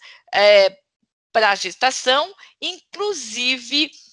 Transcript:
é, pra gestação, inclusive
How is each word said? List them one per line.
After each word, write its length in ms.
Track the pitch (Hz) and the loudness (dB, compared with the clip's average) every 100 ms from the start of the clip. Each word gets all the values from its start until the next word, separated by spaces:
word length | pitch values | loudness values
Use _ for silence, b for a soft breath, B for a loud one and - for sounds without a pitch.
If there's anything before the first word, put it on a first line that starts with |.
| B B B | B B B
é, 420 | - 202 208 196 190 _ _ _ _ _ | 2 6 6 4 0 _ _ _ _ _
pra 220 | 233 214 | 0 0
gestação, 800 | 196 185 - 262 262 254 269 359 403 b b | 0 -6 -4 -2 -2 -2 0 -2 -10 b b
inclusive 1300 | 311 359 _ 339 415 349 233 220 247 262 240 285 302 - b | -12 -12 _ -8 -8 -8 -10 -6 -4 -4 -4 -4 -4 -6 b